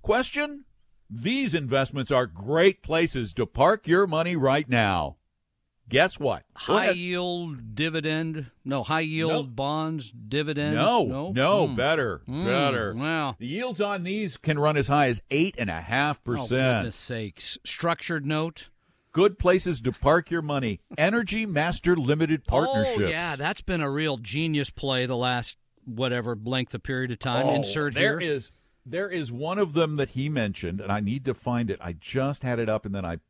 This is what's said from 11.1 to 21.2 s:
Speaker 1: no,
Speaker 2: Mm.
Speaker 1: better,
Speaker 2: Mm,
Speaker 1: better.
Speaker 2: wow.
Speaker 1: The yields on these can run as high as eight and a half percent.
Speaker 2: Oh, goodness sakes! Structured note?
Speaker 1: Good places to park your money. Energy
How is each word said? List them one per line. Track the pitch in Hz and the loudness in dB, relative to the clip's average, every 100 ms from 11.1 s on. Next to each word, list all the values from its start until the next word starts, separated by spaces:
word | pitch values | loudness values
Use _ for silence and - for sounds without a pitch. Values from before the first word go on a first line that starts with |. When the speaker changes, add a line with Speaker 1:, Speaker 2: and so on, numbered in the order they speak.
| 131 170 | -2 -4
Speaker 1:
no, | 110 151 202 151 | 0 4 4 2
Speaker 2:
Mm. | 117 | 2
Speaker 1:
better, | 135 160 120 80 - | 0 2 0 -4 -8
Speaker 2:
Mm, | 139 170 | -4 0
Speaker 1:
better. | 131 143 127 104 110 | 2 2 0 -2 -4
Speaker 2:
wow. | 147 160 143 110 | -4 -2 -4 -6
Speaker 1:
The | 120 | -8
yields | 175 254 175 | -6 -6 -2
on | 202 196 | -2 -2
these | 175 208 202 - | -4 -4 -4 -4
can | - 151 | -2 2
run | 151 151 | 4 2
as | 113 | 2
high | 143 135 | 4 4
as | 113 - | 2 -2
eight | 143 185 - | 2 2 0
and | 107 | -4
a | 82 | -4
half | 82 123 147 143 | -2 0 0 -2
percent. | - 113 117 | -4 -4 0
Speaker 2:
Oh, | 127 131 117 | 2 4 2
goodness | 117 - | -2 -8
sakes! | - 117 107 - - - - | -8 -6 -6 -8 -12 -10 -10
Structured | - 170 165 - 160 139 | -4 -2 -2 -2 -4 0
note? | 156 165 - - _ _ _ _ | -2 -2 -8 -20 _ _ _ _
Speaker 1:
Good | 160 202 196 | 4 4 4
places | 180 185 180 139 | 4 4 2 -2
to | 120 | -2
park | - 139 165 - | 0 4 4 2
your | 170 | -4
money. | 151 143 120 98 _ 160 | -2 -2 -2 -4 _ 0
Energy | 165 233 | 2 2